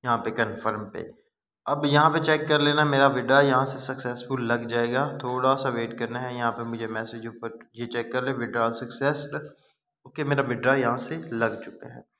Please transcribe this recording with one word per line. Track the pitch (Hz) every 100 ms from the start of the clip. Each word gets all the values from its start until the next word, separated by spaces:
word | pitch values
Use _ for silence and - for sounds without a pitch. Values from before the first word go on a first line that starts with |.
यहाँ | 127 117
पे | 113
confirm | 113 110 110 110 107 101
पे। | - 95 - _ _ _ _ -
अब | 143 147
यहाँ | 147 156
पे | 151
check | 151 156 151
कर | 151
लेना, | 147 147 151
मेरा | 139 139
विड्रॉ | 127 120 139
यहाँ | 143 131 135
से | -
successful | - 131 123 120 - 135 117
लग | 120 117
जाएगा। | 120 117 123 147 143
थोड़ा | 123 127 131 135
सा | 135
wait | 117 117 117
करना | 117 120
है, | 127 123
यहाँ | 120
पे | 120
मुझे | 117 117 113
message | 110 113 117 113
ऊपर | - 113 - - 113
ये | 120
check | 120 117
कर | 127
ले, | 127
विड्रॉ | 123 117 117 117
successed। | 117 120 - 139 147 - 147 151 _ _ _ _ _ 143
ओके, | -
मेरा | 143 139
विड्रॉ | 123 120 123
यहाँ | 135 120 123
से | - 165 -
लग | 113 113 101
चुका | - - 113 -
है। | -